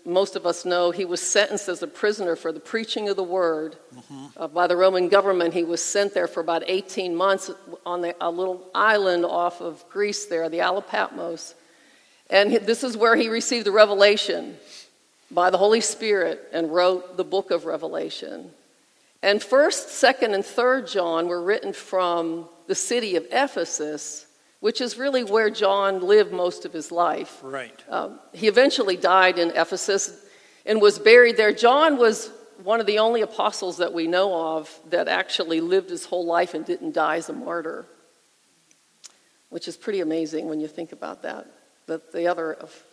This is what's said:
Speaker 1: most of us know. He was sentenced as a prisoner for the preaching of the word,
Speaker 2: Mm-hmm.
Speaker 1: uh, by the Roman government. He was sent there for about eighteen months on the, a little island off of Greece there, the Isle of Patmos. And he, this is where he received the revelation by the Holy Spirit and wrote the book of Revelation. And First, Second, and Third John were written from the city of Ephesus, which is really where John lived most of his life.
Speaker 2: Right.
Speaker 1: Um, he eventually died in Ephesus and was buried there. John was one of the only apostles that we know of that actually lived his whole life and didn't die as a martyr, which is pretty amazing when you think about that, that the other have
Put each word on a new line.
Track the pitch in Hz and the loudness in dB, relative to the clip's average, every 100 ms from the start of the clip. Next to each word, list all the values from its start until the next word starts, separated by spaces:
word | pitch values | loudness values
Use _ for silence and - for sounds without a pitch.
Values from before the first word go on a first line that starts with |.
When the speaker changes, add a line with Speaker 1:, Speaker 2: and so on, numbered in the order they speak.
Speaker 1:
most | 175 180 196 | -4 0 0
of | 196 | -2
us | 175 170 | -4 -4
know. | 180 175 175 | -2 0 0
He | 175 | 0
was | 180 175 | -4 -4
sentenced | - 202 208 202 - | -2 0 0 -2 -6
as | 175 | -8
a | 160 | -8
prisoner | - 208 214 180 | -4 -2 -2 -2
for | 160 165 | -4 -6
the | 160 | -10
preaching | - 226 220 - 208 | -6 -6 -6 -6 -4
of | |
the | 190 | -4
word, | 180 185 170 156 160 147 - | -2 0 0 -2 -6 -12 -20
Speaker 2:
Mm-hmm. | 123 - 135 139 - | -20 -20 -18 -18 -12
Speaker 1:
uh, | 156 | -6
by | 160 175 | 0 2
the | 175 | 4
Roman | 190 185 180 | 4 4 4
government. | 196 196 180 170 | 4 4 2 0
He | 175 | 0
was | 170 170 | -2 -4
sent | - 202 202 | -2 0 0
there | 196 170 | 0 -4
for | - | -4
about | 165 165 160 | -2 -2 -2
eighteen | 190 190 190 180 | -4 -4 -6 -4
months | 170 196 196 190 - - 170 175 | 0 2 0 -2 -16 -16 -14 -8
on | 175 | -6
the, | 170 - | -6 -4
a | 170 | -4
little | 170 185 180 - | -2 -4 -6 -8
island | 185 214 208 190 175 | 0 2 4 2 0
off | 170 170 175 175 | 0 0 -2 -4
of | 170 151 - | -12 -12 -12
Greece | 190 208 196 - | -4 -4 -4 -6
there, | 165 165 | -4 -4
the | 165 | -2
Isle | 180 190 | -2 -2
of | - | -4
Patmos. | - - 190 170 165 - - _ _ _ _ _ _ - | -4 -4 -6 -10 -10 -14 -20 _ _ _ _ _ _ 0
And | 190 208 | 2 4
he, | 220 | 2
this | 202 226 | 0 -4
is | 262 220 | -4 0
where | 226 | 4
he | 233 226 | 4 2
received | 226 - 240 208 | -2 -4 -4 2
the | |
revelation | 202 214 196 208 208 - 170 - - - - - _ _ _ - | 6 6 8 6 6 0 -4 -6 -16 -20 -20 -20 _ _ _ -6
by | 175 180 | 0 2
the | 185 | 4
Holy | 202 226 | 4 4
Spirit | 220 - 220 196 165 156 - | 2 -4 0 0 0 -4 -6
and | 160 160 | -4 -2
wrote | 170 180 180 - 180 | 2 2 2 -4 -8
the | |
book | 160 185 190 | -4 -2 -2
of | 170 160 | -4 -4
Revelation. | 156 156 160 165 - - - 180 - _ _ _ _ _ _ | -8 -6 -8 -8 -10 -14 -14 -18 -20 _ _ _ _ _ _
And | 190 208 | 0 0
First, | - 262 311 - - | 2 4 4 2 -8
Second, | - 254 262 226 | 2 2 4 0
and | 196 | -2
Third | 202 - 247 262 - | -4 -2 0 0 -2
John | 202 170 165 175 | -2 0 0 -2
were | 175 | -2
written | 175 220 196 | -2 -2 -2
from | - - 190 180 170 165 165 165 - - | -10 -4 -2 0 0 -2 -6 -12 -14 -6
the | 196 | -4
city | - 240 220 175 | -2 -2 0 -2
of | 165 | -2
Ephesus, | 240 277 196 165 - 151 151 - - - _ _ _ | -2 -2 -2 -6 -6 -6 -8 -12 -16 -20 _ _ _
which | 208 226 | -4 -2
is | 247 233 | -6 -4
really | 277 262 | -2 -2
where | 214 220 214 | 0 2 2
John | 214 196 196 196 190 180 | 2 0 2 0 0 4
lived | 214 180 | 4 4
most | 180 180 180 | 0 -4 -4
of | 170 | -10
his | 160 151 | -12 -6
life. | 170 170 156 160 - | 0 0 0 -6 -14
Speaker 2:
Right. | 131 135 117 - - | -14 -12 -12 -16 -8
Speaker 1:
Um, | - 170 - - | -6 -6 -10 -20
he | 170 214 | -4 2
eventually | 208 269 - 202 180 | 4 4 4 0 0
died | 185 190 185 175 | 4 6 6 4
in | 170 165 | 0 0
Ephesus | 165 190 - 196 - - - - _ _ | -2 -2 -2 -2 -2 -10 -20 -20 _ _
and | - 214 | -2 4
was | 202 208 | 4 6
buried | 220 240 240 214 | 8 10 10 6
there. | 214 | 2
John | 208 233 277 320 277 | 4 4 6 4 6
was | 233 220 - - - - | 4 2 -6 -16 -20 -12
one | 185 226 | -2 -2
of | 208 | 0
the | 214 | 2
only | 220 233 | 2 2
apostles | 214 - 208 - 185 160 | -2 -2 -4 -2 -8 -4
that | 170 | -4
we | 170 165 | -2 0
know | 180 196 170 160 160 | 2 2 0 -2 -4
of | 156 - 160 | -8 -16 -4
that | 175 156 | -2 0
actually | 180 185 - 165 165 | -2 -2 -4 -2 -2
lived | 170 190 185 | 0 0 -2
his | 170 | -8
whole | - 180 | -6 -4
life | 170 170 180 | 0 0 0
and | 160 | -4
didn't | 170 180 165 | -6 -6 -4
die | 160 156 165 | -2 -2 -2
as | - | -6
a | |
martyr, | - - 170 156 151 175 _ _ _ _ _ _ _ _ _ _ _ - _ _ _ _ | -10 -8 -8 -8 -12 -16 _ _ _ _ _ _ _ _ _ _ _ -20 _ _ _ _
which | 175 - | -14 -14
is | 165 | -14
pretty | - 196 | -8 -4
amazing | 160 160 156 160 160 | -2 -2 -4 -6 -6
when | 156 | -6
you | 151 | -8
think | 160 160 | -10 -14
about | - 78 - | -12 -12 -12
that, | - - - _ _ _ - | -12 -12 -16 _ _ _ -12
that | 160 - | -12 -10
the | 170 170 | -4 -2
other | 175 160 - | -2 -6 -10
have | 160 - _ | -14 -20 _